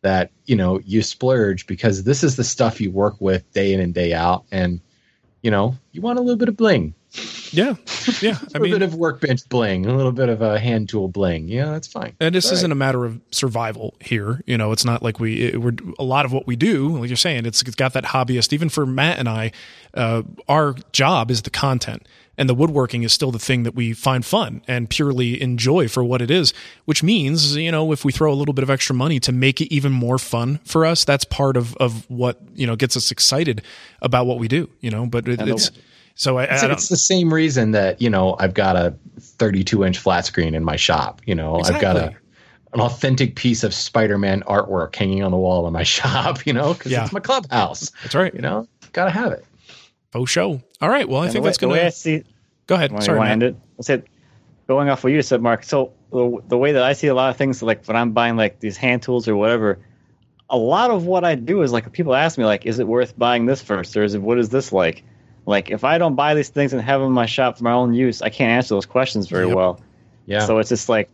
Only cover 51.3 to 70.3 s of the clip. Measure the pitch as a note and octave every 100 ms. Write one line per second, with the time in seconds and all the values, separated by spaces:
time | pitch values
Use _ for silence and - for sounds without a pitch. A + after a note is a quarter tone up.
51.3 | A3 G3+ - - E3+ E3+ - D#3+ D#3 -
52.3 | _ _ _ - F3+ D3 G#2 G#2 G#2+ G#2+
53.3 | A2 B2 - _ - A#2+ C3 - _ _
54.3 | _ _ _ - C3+ C#3+ C3+ C3 D3+ C#3
55.3 | B2 A#2 A2+ - D3 C3 _ _ B2+ B2
56.3 | A#2+ - B2 C#3 C#3+ B2 C#3 D3+ B2+ C3
57.3 | B2 C#3 B2+ A2+ A2 - A2+ A#2+ A2 A#2
58.3 | A#2 G#2+ - G#2+ G2 C3 B2 A#2 B2 A2
59.3 | G#2 G#2+ A#2 G#2+ F#2+ - _ _ _ _
60.3 | _ _ C3 A2+ F3 B3 G#3+ E3+ F#3 F3
61.3 | C#3+ A#2 G3 D3 A#2+ A2+ - E3 C3 D#3+
62.3 | D3 A2 G2+ - A2+ A2 A#2 B2 - A#2+
63.3 | B2 A#2 C3+ - G2+ F2 G#2+ G#2 G2+ G2
64.3 | A#2+ A2 C3 C3 F#2+ E2+ D#2+ - - _
65.3 | - - G2+ F#2+ G#2+ B2+ E3 E3+ C3+ D3
66.3 | D3+ C#3 - C#3+ B2+ A2+ C#3 C3+ B2+ A#2
67.3 | - B2+ A2+ A#2 A#2+ B2 A#2+ B2+ A2+ A2
68.3 | - A#2+ A#2+ B2+ G2+ - B2 C3 A2 F#2
69.3 | F2+ F2+ F#2 F#2 F2+ - _ _ _ -